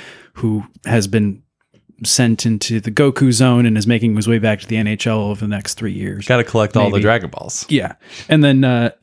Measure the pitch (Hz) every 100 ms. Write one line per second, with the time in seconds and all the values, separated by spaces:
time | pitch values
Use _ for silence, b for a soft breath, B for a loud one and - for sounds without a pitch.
0 | B B B - 113 107 101 - 101 113
1 | 98 110 104 95 _ _ _ _ _ -
2 | 101 - 117 110 117 107 - 113 113 110
3 | 143 127 135 113 127 120 117 107 104 113
4 | 113 107 107 117 110 107 - 110 107 107
5 | 117 107 104 101 107 101 - - 110 95
6 | 98 98 - 123 113 117 104 110 101 101
7 | 104 117 87 - - - - 143 92 -
8 | B B B 156 143 131 131 120 117 -